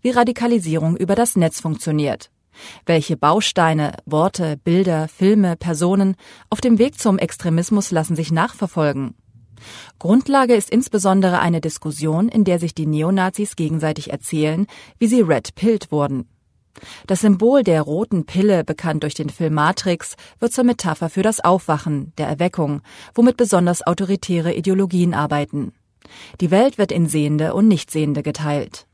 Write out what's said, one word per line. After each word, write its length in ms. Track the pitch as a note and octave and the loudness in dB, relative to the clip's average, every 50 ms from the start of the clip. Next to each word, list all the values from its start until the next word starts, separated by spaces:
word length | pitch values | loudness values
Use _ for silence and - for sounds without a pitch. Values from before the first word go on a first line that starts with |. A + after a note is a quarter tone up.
| - | -4
wie 80 | B3 | -2
Radikalisierung 880 | B3 B3 A#3+ A#3+ A#3+ - A#3+ A#3+ A#3+ A3+ F3 D#3+ D#3 D#3+ D#3 D#3+ F3 - | 2 2 2 2 0 -2 0 0 0 0 0 0 -2 -2 0 0 -2 -2
über 160 | F#3 F3 G3 | 0 0 0
das 200 | G#3+ A#3+ A#3 - | 0 2 2 2
Netz 280 | F#3+ E3+ D#3+ - - - | 2 2 2 0 -2 -6
funktioniert. 680 | E3 D#3 - - E3 D3+ D3+ D3 C#3 - - - - _ _ _ _ _ - - - - - _ | -6 -6 -4 -4 -4 -2 -2 0 -2 -4 -6 -8 -18 _ _ _ _ _ -20 -20 -20 -20 -16 _
Welche 320 | - E3 D#3+ C#3+ - E3 | 0 0 0 0 -2 -4
Bausteine, 800 | - - D3 E3 G#3+ G#3 - - F#3+ E3+ D#3+ D#3+ D#3 D3 D3 - - - | 0 2 2 2 2 0 0 0 2 2 2 2 0 -2 -2 -4 -8 -10
Worte, 540 | - D3+ D3+ E3 F3+ - - F3 D#3 D3+ C#3 - | -4 0 0 0 0 0 -2 -4 -4 -4 -4 -2
Bilder, 460 | E3+ E3+ F#3 G3 F#3 E3 D#3 D#3 D#3 | 0 2 2 2 2 0 -2 -2 -4
Filme, 480 | - - F#3+ F#3+ G#3+ G#3+ G3 F3+ E3 | -4 0 2 2 4 4 2 2 0
Personen 600 | E3 - E3+ E3+ D3 F3 F3 G3 G3 G3 F#3+ F#3 _ - - - - - - | -4 -4 -6 -4 -2 0 0 2 2 2 0 0 _ -8 -20 -20 -20 -10 -8
auf 100 | G#3+ - | -8 -2
dem 180 | - B3 A#3 G3 | 2 2 4 4
Weg 220 | A#3 C#4+ D4+ - | 4 2 0 -2
zum 160 | - A3+ F#3+ | 0 0 2
Extremismus 760 | F#3+ - E3 - - - F3 D#3+ E3 F3 - A3 G3+ G3 - | 2 0 -4 -6 -6 -4 -2 0 0 0 0 0 -2 -2 0
lassen 260 | F3+ D#3+ D#3 D3+ E3+ | -2 -2 0 0 -2
sich 140 | D#3+ D#3+ D#3 | -4 -2 -2
nachverfolgen? 840 | E3 D#3+ F3+ A#3 - - G3+ F3 - E3+ D3+ D3 C#3 C3+ C3+ A#2 - _ _ _ _ - - _ - - - - - - - - _ _ | 0 0 0 -2 -4 -6 -8 -6 -2 0 0 0 0 -2 -6 -8 -10 _ _ _ _ -20 -20 _ -20 -20 -20 -20 -20 -20 -20 -20 _ _
Grundlage 560 | - E3+ G#3 C4 - - C#4 C#4 C4 A#3+ A#3+ | 0 2 2 2 2 2 2 2 4 4 4
ist 140 | G#3 - - | 2 2 2
insbesondere 680 | - A#3 C4 - - G#3 F3+ G3 F#3+ G3 F#3+ F#3 F3 - | 0 0 0 0 -2 0 2 2 2 4 4 2 2 2
eine 240 | - E3+ E3+ E3 D#3 | 2 2 0 0 -2
Diskussion, 680 | D#3+ - - - D#3 D3 D3 D3 D#3 D#3 E3 G3+ A#3 | -4 -6 -6 -8 -8 -6 -4 -2 -2 0 0 0 0
in 160 | - A3 G3+ | 2 2 2
der 140 | F#3 F3 E3+ | 2 2 0
sich 160 | E3+ D#3+ - | -2 -4 -4
die 120 | - D#3 | -4 -4
Neonazis 680 | D3+ D3+ D3+ D#3 E3+ G3 G3 F#3 F#3+ F#3 - G#3 G3+ - | -2 0 0 0 0 0 0 0 -2 -2 -4 -6 -6 -4
gegenseitig 540 | - E3 D3+ D#3+ D#3+ D#3+ D#3 D3+ - D3 - - | -4 -4 -4 -2 -2 -2 -2 -4 -4 -8 -10 -10
erzählen, 540 | D3 - - - D#3 D3+ D#3 D#3 E3+ G3+ - - - - - _ - | -10 -8 -6 -2 0 0 0 0 -2 -4 -4 -6 -20 -20 -20 _ -2
wie 80 | A#3 | 0
sie 160 | G#3+ A#3+ B3 G#3 | 2 4 4 4
red-pilled 680 | D#3+ D3+ A#2 - - - - F#3 A3+ A3+ G3+ - - | 4 2 0 0 -6 -10 -2 0 0 0 0 -2 -4
wurden. 380 | D3+ D3+ C#3+ C#3+ C#3 B2+ A#2+ _ _ _ _ _ _ _ _ _ _ - - - - - - | -2 -2 -2 -2 -2 -6 -8 _ _ _ _ _ _ _ _ _ _ -20 -20 -20 -20 -18 -6
Das 160 | - F#3+ F3 - | -4 -4 0 4
Symbol 420 | G#3+ G3 F3+ G#3 A#3 C4+ C#4+ A#3+ | 4 4 4 4 4 4 4 4
der 160 | G3 E3 D#3 | 4 2 2
roten 460 | D3 C#3+ D3+ F3 A3 - G#3+ E3+ D3+ | 0 -2 -2 -4 -4 -2 -2 -4 -4
Pille, 360 | - - F#3 F#3+ G#3 G3 E3+ D#3 | -2 -2 0 2 2 2 2 0
bekannt 400 | - D#3 - - E3+ D#3 D3+ D#3 | -2 -6 -6 -4 -4 -4 -2 -4
durch 120 | D3 - | -6 -6
den 160 | - D#3 D3 | -6 -8 -8
Film 240 | - - E3+ D#3 D#3 | -6 -4 -2 -2 0
Matrix, 600 | D3+ D3 D#3+ G3 - - G3 F3 E3 - - - _ - - _ - | 2 2 0 0 -2 -2 -4 -4 -4 -6 -12 -16 _ -20 -20 _ -6
wird 120 | - A#3+ - | -4 -4 -2
zur 120 | - B3 | 2 2
Metapher 440 | A#3+ A#3 - - F3 D#3 - E3+ D#3+ | 2 2 0 -2 -6 -4 -4 -6 -6
für 140 | - F#3+ F#3+ | -4 -2 0
das 200 | G#3+ A3 - - | 0 -2 0 2
Aufwachen, 680 | E3+ F3+ F#3 - - D#3 D3 - E3+ D3 C#3 C#3 D#3 - - | 2 2 2 2 -2 -2 -2 -2 -4 -4 -4 -6 -8 -8 -8
der 80 | D3+ | -6
Erweckung, 560 | - D3+ C#3+ F3 F3+ - - D#3 D3 D3 C#3 - - - - - - - | -6 -2 -2 -2 -2 0 -2 -2 -2 -2 -6 -8 -14 -20 -20 -20 -10 0
womit 240 | - A#3 B3+ B3 - | 4 4 4 4 4
besonders 480 | A#3+ G3+ G3 F3 F3 F3 F3 - - | 0 2 2 2 2 2 0 -2 -2
autoritäre 680 | - F3 E3+ G3 F3+ G3 F#3+ - - F3+ E3+ D#3+ E3+ - | -4 -2 -2 -2 -4 -4 -4 -2 -2 -2 -2 0 -2 -2
Ideologien 640 | - D#3+ F#3+ F#3 F#3+ G3 F3+ F#3 F3 F3 F3 E3+ | -2 -2 -2 0 0 0 0 2 0 0 2 0
arbeiten. 580 | - D3+ D3 D3+ D3 D3 - - D3 A#2+ - - _ _ _ _ _ _ - - - - - - - F3+ | -2 -2 -2 -2 -2 -4 -4 -6 -8 -8 -8 -10 _ _ _ _ _ _ -20 -20 -20 -20 -20 -8 -4 -2
Die 80 | D#3 | 2
Welt 260 | F#3 G3 B3 C#4 - | 4 4 4 2 2
wird 160 | - G3+ F3+ - | 0 -2 -2 0
in 160 | F3 E3 D3+ | 0 0 0
Sehende 460 | - D#3 D3 D3 D3+ D3+ D#3 D#3+ - | 0 0 0 0 0 0 -2 -2 0
und 120 | F#3+ G#3+ | 2 4
Nichtsehende 560 | A3 G3 D#3 - - - D#3+ D3+ D3 D3 D3 C#3+ | 4 4 2 0 -4 -4 -4 -2 -2 -2 -4 -4
geteilt. 640 | D#3 C#3+ - D3+ D3+ D3 C#3+ - - - - - _ | -6 -6 -6 -4 -4 -4 -4 -6 -8 -12 -20 -20 _